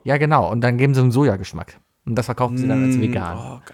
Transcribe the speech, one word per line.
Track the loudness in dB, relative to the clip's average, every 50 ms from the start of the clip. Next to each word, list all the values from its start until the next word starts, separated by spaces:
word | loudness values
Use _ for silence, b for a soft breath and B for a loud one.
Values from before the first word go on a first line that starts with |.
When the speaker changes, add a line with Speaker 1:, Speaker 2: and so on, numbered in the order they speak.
| _
Speaker 1:
Ja, | -2 0 0
genau. | 2 2 2 2 2 0
Und | 0 0
dann | 0 0 2 2
geben | 2 2 4
sie | 4
einen | 4 4
Sojageschmack. | 4 4 2 2 0 -2 -6 -10 -12 -12 -14 -14 -16 -20 _ _ _ _ _
Und | -6 -4
das | -4 -4
verkaufen | -4 -2 -2 -2 -2 -2 -2
sie | -2 0
dann | 0 2 2
als | 2 2 2
Speaker 2:
Mm. |
Speaker 1:
vegan. | 0 0 -2 -4 -6 -6 -8 -10
Speaker 2:
Oh, | -12 -14 -16 -18 -20 -20